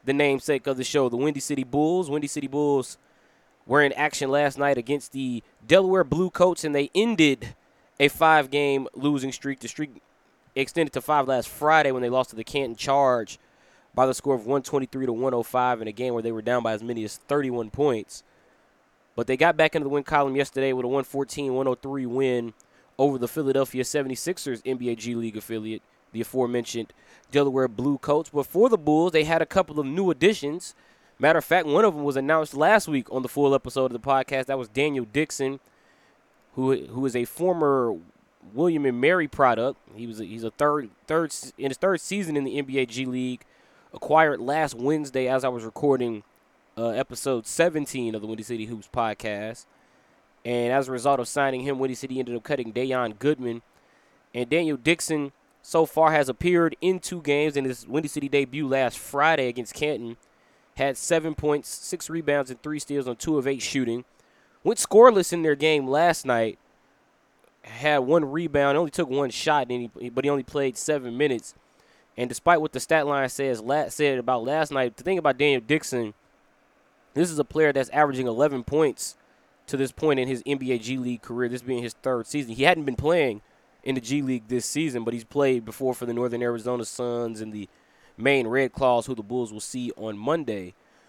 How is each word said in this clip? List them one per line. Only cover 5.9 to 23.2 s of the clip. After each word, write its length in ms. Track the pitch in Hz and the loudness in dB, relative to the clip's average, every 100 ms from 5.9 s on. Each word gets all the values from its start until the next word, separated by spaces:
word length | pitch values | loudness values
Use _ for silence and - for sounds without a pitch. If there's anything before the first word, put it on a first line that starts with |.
| 190 | 2
Blue 260 | 143 151 180 | 2 0 0
Coats, 340 | - 180 165 | 2 2 2
and 100 | 156 | 0
they 160 | 143 143 | 0 0
ended 600 | 180 233 220 151 135 - - _ _ _ - | 2 2 6 4 4 -4 -16 _ _ _ 2
a 100 | 143 | 2
five-game 800 | - 160 156 135 143 143 139 131 | 6 6 6 4 0 0 0 -4
losing 380 | - 143 139 131 | -4 0 0 -2
streak. 280 | 127 139 131 | -6 -8 -8
The 80 | 117 | -10
streak 320 | - 147 113 _ _ _ _ _ | -8 -10 -10 _ _ _ _ _
extended 380 | - 135 170 156 | -4 -2 0 -2
to 80 | 131 | -2
five 260 | 135 151 131 | 0 0 2
last 220 | 127 - | 0 -2
Friday 420 | - 151 160 143 | -2 4 4 4
when 120 | 127 | 0
they 80 | 120 | 0
lost 200 | 131 127 | 0 -2
to 60 | 110 | -6
the 80 | |
Canton 320 | - 147 131 117 | -6 -4 -4 -4
Charge 600 | - 139 135 123 107 - _ _ _ _ _ | 0 2 4 2 -2 -12 _ _ _ _ _
by 120 | - 131 | 0 0
the 80 | |
score 200 | 127 139 | 0 0
of 120 | 127 107 | 0 0
one 160 | 139 | -2
twenty-three 440 | - 143 131 135 131 | -2 -4 -2 -4 -4
to 60 | |
one 220 | 113 131 | -2 0
oh 80 | 123 | -2
five 400 | 113 127 127 117 | 0 0 2 0
in 60 | 110 | -4
a 40 | |
game 220 | 107 127 | -4 -4
where 80 | 120 | -2
they 100 | 113 | -4
were 100 | 113 | -4
down 200 | 107 123 | -2 0
by 100 | 113 | 0
as 100 | 110 | -2
many 220 | 117 117 | -4 -6
as 120 | 107 - | -6 -8
thirty-one 540 | - 143 131 120 110 | -2 -2 0 -4 -6
points. 520 | 131 147 113 - - - _ _ _ _ _ _ _ _ - | -2 0 0 -4 -16 -20 _ _ _ _ _ _ _ _ -6
But 120 | 120 | -2
they 80 | 131 | 4
got 200 | 165 156 | 4 4
back 200 | 160 160 | 2 2
into 80 | |
the 60 | 139 | -2
win 120 | 143 | -2
column 340 | 135 151 139 135 | 0 2 2 0
yesterday 360 | 135 131 135 | -2 0 0
with 120 | 127 | 0
a 40 | 123 | 0
one 160 | 139 | -2
fourteen, 500 | 127 139 139 - 139 | -2 -4 -4 -4 -2
one 140 | 127 135 | 0 0
oh 80 | 123 | -2
three 280 | 139 139 | -4 -6
win 480 | 123 127 135 123 117 - _ _ _ - | -4 0 2 0 -2 -10 _ _ _ 0
over 180 | 139 | 2
the 120 | 131 | 2